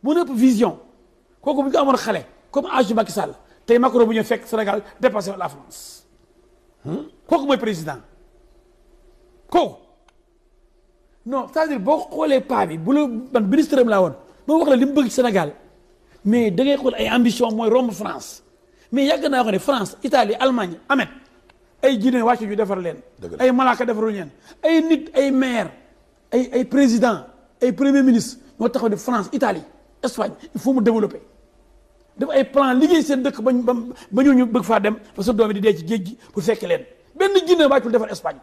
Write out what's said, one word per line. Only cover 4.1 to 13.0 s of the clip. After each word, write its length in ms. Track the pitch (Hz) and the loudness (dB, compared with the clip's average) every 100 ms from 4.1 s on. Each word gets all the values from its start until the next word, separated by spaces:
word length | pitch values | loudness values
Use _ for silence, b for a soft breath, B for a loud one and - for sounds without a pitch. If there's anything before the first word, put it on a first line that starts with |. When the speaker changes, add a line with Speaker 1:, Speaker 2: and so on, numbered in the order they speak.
Speaker 1:
ñëw 100 | 220 | 2
fekk 220 | 214 233 - | -2 -4 -4
Sénégal 360 | 220 202 202 - B | -4 -2 -4 -6 B
dépassé 320 | 254 208 185 196 | -2 -2 -8 -8
la 100 | 170 | -10
France. 580 | 139 - - - - _ _ _ _ _ _ _ _ | -10 -20 -20 -20 -20 _ _ _ _ _ _ _ _
Hmm? 220 | 143 185 302 _ - | -12 -10 -12 _ -2
Kooku 180 | 339 277 | -2 0
mooy 120 | 269 | -2
président. 400 | 233 185 160 131 - _ _ _ _ _ _ _ _ _ _ _ _ _ _ | 0 -6 -8 -14 -16 _ _ _ _ _ _ _ _ _ _ _ _ _ _
Kooku. 280 | 349 254 - _ _ _ _ _ _ _ _ _ _ _ _ _ _ - | 0 0 -6 _ _ _ _ _ _ _ _ _ _ _ _ _ _ -8
Non, 200 | 262 247 | -8 -6
c'est-à-dire 280 | 320 320 277 | -4 -2 -2
boo 180 | 190 302 - | 0 -2 -2
xoolee 300 | - 311 269 | -6 0 0
paa 260 | - 233 185 | 0 -4 -2
bi, 120 | 156 | -4
bu 140 | 165 | -2
la, 120 | 285 | 0